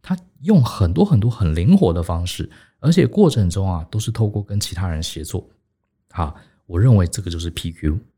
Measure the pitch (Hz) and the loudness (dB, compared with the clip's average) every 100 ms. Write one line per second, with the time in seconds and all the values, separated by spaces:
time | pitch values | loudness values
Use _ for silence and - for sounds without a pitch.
0 | - 180 _ _ 151 202 117 - 87 104 | -6 -8 _ _ 2 4 4 2 0 2
1 | 202 131 113 - 85 78 101 196 127 85 | 4 4 2 0 0 2 4 4 4 0
2 | 85 85 87 - 82 - _ _ 151 175 | -4 -4 -4 -8 -12 -14 _ _ 0 2
3 | 131 - 185 - 92 98 95 87 80 110 | 2 4 2 4 0 0 -4 -4 -6 -6
4 | 110 110 107 104 101 101 - 85 95 80 | -6 -2 -2 -2 -4 -6 -6 -6 -4 -4
5 | 80 - 78 90 - _ _ _ _ _ | -6 -10 -8 -10 -10 _ _ _ _ _
6 | _ - 78 - _ _ - 87 123 107 | _ -8 -8 -8 _ _ -8 0 4 4
7 | 87 - 98 85 85 - 85 80 78 87 | 2 -4 -8 -8 -8 -8 -10 -6 -4 -4
8 | - | -8